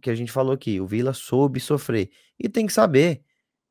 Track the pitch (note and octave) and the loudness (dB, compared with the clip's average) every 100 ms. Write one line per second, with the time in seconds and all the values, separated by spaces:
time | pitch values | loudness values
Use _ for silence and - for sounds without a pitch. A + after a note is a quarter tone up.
0 | B2 A2+ A#2+ C3+ C3 C3+ - G2 F#2 A2 | -6 -4 -4 -2 0 -2 -2 -4 -2 -2
1 | C3 C3 - B2+ C#3 C3 - D3 - A#2 | -2 -4 -2 2 2 0 -2 -2 -2 -2
2 | F#2+ _ _ - A3+ A3+ G#3+ - F#3+ C3+ | -2 _ _ -8 -4 -2 0 2 4 6
3 | E3+ C#3+ _ _ _ _ _ | 4 0 _ _ _ _ _